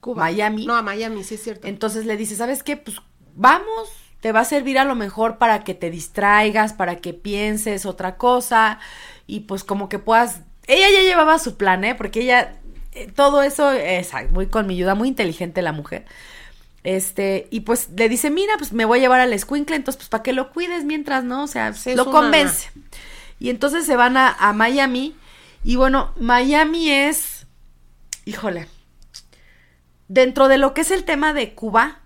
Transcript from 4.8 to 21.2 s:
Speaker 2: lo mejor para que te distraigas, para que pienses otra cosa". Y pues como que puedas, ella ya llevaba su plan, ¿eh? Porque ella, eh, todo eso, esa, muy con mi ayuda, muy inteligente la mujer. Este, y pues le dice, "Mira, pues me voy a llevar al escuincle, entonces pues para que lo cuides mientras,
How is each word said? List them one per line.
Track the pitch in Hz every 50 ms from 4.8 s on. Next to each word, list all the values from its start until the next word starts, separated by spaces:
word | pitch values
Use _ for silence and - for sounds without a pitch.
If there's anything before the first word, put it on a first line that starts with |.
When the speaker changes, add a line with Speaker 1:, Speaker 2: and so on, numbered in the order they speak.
| 269
Speaker 2:
lo | 277 269
mejor | 240 214 196 190 214 220 226 220 -
para | 247 233 220 202 -
que | - 185
te | - - 170
distraigas, | 165 175 160 - - - 202 202 208 208 214 214 208 220 214 214 214
para | - 190 175 175
que | 175 - 175 175
pienses | - - 202 202 202 208 214 214 214 214 220 208 196 -
otra | 202 185 - 180 185 190
cosa". | - - 247 247 247 247 - 240 226 220 214 214 - - - - - - - - - _
Y | _ - 214
pues | 214 - 196 190 -
como | - 202 202 202 190
que | - 196
puedas, | - - 220 226 240 233 - - - - - - _
ella | - 254 330 381 403
ya | 403 392 381
llevaba | 381 359 339 311 311 320 320
su | - 254 -
plan, | - 208 190 185 180 190
¿eh? | 220 247
Porque | - 220 202 - 226 240
ella, | 254 247 247 240 - - - - - - - - - -
eh, | - - - -
todo | - 277 277 285 285 277
eso, | 277 285 - 294 277 269
esa, | 254 156 170 185 180 180 180 - 135 107 -
muy | 165 180 190
con | - - 220 214
mi | 196 185
ayuda, | 180 180 185 196
muy | 208 226 262
inteligente | 262 - 220 175 160 - 180 170 160 185 185
la | 165 151
mujer. | 156 147 - - - - - - - - - - - - - - - - _ _ _ _
Este, | 180 190 190 190 190 - - 202 196 190 185 - -
y | - 226
pues | 214 - 233 233 - - 160
le | 185 226 226
dice, | 226 247 - 302
"Mira, | 285 339 392 403 427
pues | 415 302 254 -
me | 233 226
voy | 220 233 247
a | 269
llevar | 254 254 254
al | 254 247 226
escuincle, | 196 - - 277 294 294 - 320
entonces | 302 269 - 269 -
pues | - -
para | - 220 220
que | 262 254
lo | 262 269 262 _
cuides | 330 349 349 349 349 294
mientras, | 285 311 311 294 294 294 262